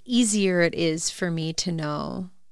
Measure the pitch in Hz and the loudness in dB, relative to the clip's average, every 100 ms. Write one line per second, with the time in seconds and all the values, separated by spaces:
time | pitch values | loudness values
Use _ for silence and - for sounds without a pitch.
0 | - 240 233 214 190 180 170 - 170 160 | -2 2 4 4 2 4 2 2 0 0
1 | - - 180 165 160 160 185 165 151 147 | -4 -4 -2 -2 -4 -4 -4 -2 -4 -4
2 | - - 185 - - | -6 -6 -10 -14 -20